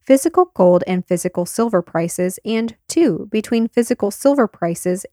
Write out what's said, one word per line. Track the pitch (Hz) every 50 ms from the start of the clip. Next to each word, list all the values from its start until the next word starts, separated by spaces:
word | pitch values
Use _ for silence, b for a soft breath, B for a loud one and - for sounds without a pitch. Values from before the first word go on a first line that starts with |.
| _
physical | - 269 269 - 330 - 370 359 349 -
gold | - 190 180 175 175 -
and | - 185 180 180
physical | - 180 175 - 185 - - 175
silver | - - - 226 233 226 180
prices, | 170 - - 165 170 170 - - 180 180 185 - -
and | - 226 226 233 226 - _ _ -
two, | - 330 339 262 165 - - 208
between | - 220 214 - 240 226 226
physical | 226 - 247 233 - 247 - - 202
silver | - - - 277 285 285 233
prices | 202 _ - - 170 170 - - 180 180 185 - -